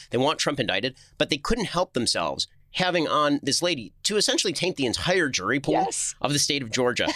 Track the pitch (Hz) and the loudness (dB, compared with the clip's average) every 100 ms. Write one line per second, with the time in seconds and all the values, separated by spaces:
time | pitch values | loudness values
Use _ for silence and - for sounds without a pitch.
0 | - 120 139 151 160 139 101 95 127 - | -4 0 2 2 -2 -2 0 0 -2 -6
1 | - - 151 151 - 233 180 170 185 127 | -10 -4 -2 0 0 0 0 0 0 0
2 | 110 95 78 67 - - - - 185 175 | -2 0 -2 -4 -6 -10 -10 -2 0 0
3 | 147 147 147 143 135 - 175 147 104 - | 2 2 2 2 0 0 0 -2 -6 -8
4 | - 208 220 254 196 151 175 151 123 - | -2 0 2 0 0 0 -2 0 -2 0
5 | 170 185 147 95 95 139 151 156 156 - | 0 2 2 0 -2 -2 0 0 0 -2
6 | - - 135 143 - 143 113 131 123 117 | -6 -2 0 2 0 0 -2 0 2 2
7 | 85 | 0